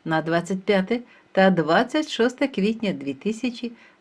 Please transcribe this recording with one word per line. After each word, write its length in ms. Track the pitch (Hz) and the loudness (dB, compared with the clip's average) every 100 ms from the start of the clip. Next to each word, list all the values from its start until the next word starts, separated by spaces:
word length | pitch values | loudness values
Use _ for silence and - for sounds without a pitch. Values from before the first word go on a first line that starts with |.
на 180 | 160 160 | -4 -2
двадцять 400 | 156 170 170 190 | 0 -2 -2 -4
п'яте 380 | 202 196 190 240 - - _ | 0 0 0 -4 -8 -20 _
та 180 | - 190 | 4 4
двадцять 580 | 170 151 175 247 311 302 | 4 4 2 2 -2 -2
шосте 400 | - 240 247 277 | 0 0 0 -4
квітня 440 | 208 202 220 208 | 0 -2 -2 -4
дві 220 | 139 139 | -6 -6
тисячі 580 | 135 202 220 254 240 233 - - _ | -6 -6 -4 -6 -6 -12 -14 -20 _